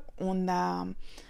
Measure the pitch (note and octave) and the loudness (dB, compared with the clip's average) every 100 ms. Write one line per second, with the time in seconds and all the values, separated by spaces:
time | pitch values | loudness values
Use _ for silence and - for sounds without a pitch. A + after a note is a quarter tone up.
0 | - - F#3+ F#3+ F#3 F3+ F3+ F3+ F#3 - | -4 -2 0 2 4 4 2 0 -2 -4
1 | - - - | -6 -8 -14